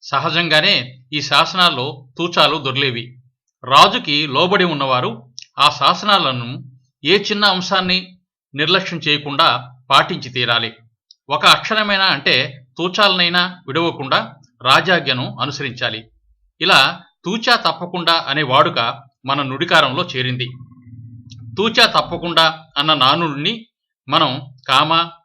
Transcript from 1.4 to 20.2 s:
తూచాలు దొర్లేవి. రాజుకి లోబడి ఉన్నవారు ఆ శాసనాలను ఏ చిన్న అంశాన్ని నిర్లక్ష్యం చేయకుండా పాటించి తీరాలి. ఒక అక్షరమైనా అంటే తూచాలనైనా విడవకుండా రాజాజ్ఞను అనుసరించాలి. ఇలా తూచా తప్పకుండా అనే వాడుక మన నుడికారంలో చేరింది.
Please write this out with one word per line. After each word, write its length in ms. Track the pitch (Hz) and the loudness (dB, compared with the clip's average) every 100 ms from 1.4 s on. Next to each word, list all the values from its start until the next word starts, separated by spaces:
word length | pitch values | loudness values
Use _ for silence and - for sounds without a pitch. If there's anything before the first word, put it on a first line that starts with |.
| 160 185 175 143 131 127 - - | 2 2 0 0 -6 -8 -18 -6
తూచాలు 380 | 170 175 147 156 | -4 2 2 2
దొర్లేవి. 600 | 135 131 139 117 120 - _ _ _ _ | -4 -2 -2 -4 -10 -18 _ _ _ _
రాజుకి 640 | - 135 190 226 - 147 151 | 2 6 6 4 -2 -2 0
లోబడి 380 | 131 175 196 | 0 2 2
ఉన్నవారు 720 | 180 147 139 127 185 233 - - - - | 2 0 0 0 -2 -6 -16 -20 -20 0
ఆ 120 | 143 | 0
శాసనాలను 960 | - 151 180 208 196 156 127 120 139 - - _ _ | 2 0 0 2 2 2 -2 -6 -10 -14 -20 _ _
ఏ 140 | 143 196 | 0 0
చిన్న 260 | 202 202 | 2 0
అంశాన్ని 760 | 208 185 180 196 185 185 185 _ _ _ _ | 0 0 -2 -2 0 -2 -4 _ _ _ _
నిర్లక్ష్యం 440 | 139 151 185 190 170 | -6 0 0 -2 -6
చేయకుండా 720 | 151 147 147 143 160 123 - - _ | -2 -2 -2 2 2 2 -4 -20 _
పాటించి 400 | 139 160 185 135 | 2 2 -4 -8
తీరాలి. 420 | 127 120 117 113 - _ _ _ _ _ | -4 0 0 -2 -8 _ _ _ _ _
ఒక 180 | 147 196 | 2 4
అక్షరమైనా 580 | 151 - 220 208 196 | 4 2 -2 0 0
అంటే 640 | 190 143 160 135 139 - _ - | 2 0 0 0 0 -8 _ -6
తూచాలనైనా 840 | 175 185 202 185 175 180 180 180 - | -4 2 2 4 0 0 -2 -6 -6
విడవకుండా 680 | 139 170 - 135 160 220 - _ _ | -2 -2 -2 -2 -2 -2 -14 _ _
రాజాజ్ఞను 760 | 127 143 165 175 139 127 147 - | 2 2 4 0 0 -2 -4 -6
అనుసరించాలి. 720 | 131 139 139 117 120 110 110 _ _ _ _ _ | -6 -6 -8 -6 -6 -6 -14 _ _ _ _ _
ఇలా 400 | 165 170 135 175 - _ | 0 2 2 -2 -16 _
తూచా 320 | - 220 226 233 | -8 -4 0 0
తప్పకుండా 680 | 180 156 175 180 165 165 143 | 0 -4 -8 -6 0 0 0
అనే 140 | 139 | -4
వాడుక 600 | 147 131 165 139 117 131 - _ 131 | 0 4 2 2 -4 -4 -14 _ -6
మన 160 | 139 | -4
నుడికారంలో 640 | 135 135 170 175 139 131 | -4 -4 0 2 2 0
చేరింది. 440 | 175 135 | -4 -4